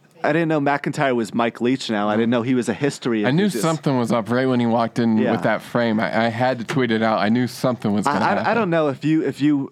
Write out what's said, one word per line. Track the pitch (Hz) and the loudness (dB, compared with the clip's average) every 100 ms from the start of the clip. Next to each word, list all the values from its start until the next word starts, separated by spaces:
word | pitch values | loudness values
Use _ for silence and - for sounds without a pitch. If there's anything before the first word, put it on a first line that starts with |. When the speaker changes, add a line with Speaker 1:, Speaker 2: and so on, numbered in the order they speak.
| _ - | _ -6
Speaker 1:
I | 120 | -2
didn't | 156 160 | 0 0
know | 156 | 0
McIntyre | 143 143 156 143 143 120 | 0 -2 -2 -2 0 0
was | 104 | -2
Mike | 117 117 - | 0 -2 0
Leach | 120 131 - | -2 -2 -2
now. | 107 104 | -2 0
I | 107 | 0
didn't | 117 | 2
know | 123 | 0
he | 117 | 0
was | 127 117 | 0 0
a | |
history | 98 139 - 127 110 107 | -2 -2 -2 -2 0 2
Speaker 2:
I | |
knew | 151 202 | 2 0
Speaker 1:
enthusiast. | 117 | 0
Speaker 2:
something | 160 156 151 131 | -2 -2 -2 0
was | 117 | 0
up | 120 104 | 0 0
right | 123 131 | 0 2
when | 123 | 2
he | 117 | 2
walked | 117 113 - | 2 0 0
in | 117 110 | 0 2
Speaker 1:
Yeah. | 123 | 2
Speaker 2:
with | 110 | 0
that | 120 101 | 0 -2
frame. | - 123 117 107 | -2 -2 0 0
I, | 92 104 117 | 0 0 0
I | |
had | 113 127 127 | 0 -2 -2
to | 107 | -4
tweet | 131 123 | -2 0
it | 110 | 2
out. | 113 107 | 2 2
I | 101 | 2
knew | 117 123 | 2 0
something | - 135 120 113 | -2 -2 -2 -2
was | 104 101 | 0 0
Speaker 1:
I, | 143 | 0
Speaker 2:
gonna | 160 | 0
Speaker 1:
I, | |
Speaker 2:
happen. | - - | 0 0
Speaker 1:
I | |
don't | 233 202 | 0 0
know | 165 151 | 0 0
if | 135 147 | -2 0
you, | 156 | 0
if | 135 - | 0 0
you | 147 143 135 | 0 0 -2